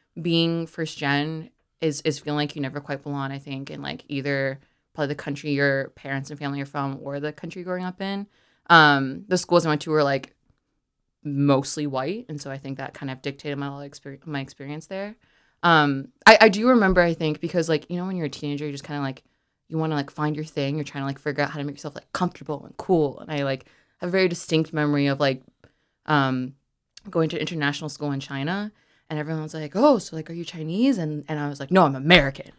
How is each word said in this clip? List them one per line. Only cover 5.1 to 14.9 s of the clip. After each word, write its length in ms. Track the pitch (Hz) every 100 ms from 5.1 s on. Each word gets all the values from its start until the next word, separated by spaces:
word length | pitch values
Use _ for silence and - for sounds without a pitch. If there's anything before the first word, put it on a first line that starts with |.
| 143
country 360 | - 139 151
your 380 | 143 143 135 131
parents 400 | - 139 135 135
and 80 | 147
family 220 | 143 139
are 40 | 139
from 320 | 147 139 139
or 160 | 139 143
the 120 | 151
country 300 | 147 170 185
you're 40 | 175
growing 140 | 180 185
up 160 | 180
in. 240 | 190 196 202 _ _ _ -
Um, 560 | 170 151 143 135 135 -
the 100 | 180
schools 280 | - 175 160
I 40 |
went 120 | 151
to 80 | 160
were, 120 | 156
like, 300 | 143 139 - _ _ _ _ _ _ _ _ _
mostly 640 | 147 139 143 139 143 - 147
white, 400 | 131 139 214 247
and 120 | 147
so 80 | 143
I 80 | 135
think 200 | 139 135
that 160 | 135 -
kind 160 | 139
of 100 | 131
dictated 360 | 143 139 151 143
my, 100 | 143
like, 220 | 139 143
exper-, 340 | 143 143 139 -
my 140 | 147
experience 480 | 135 - 139 147
there. 280 | -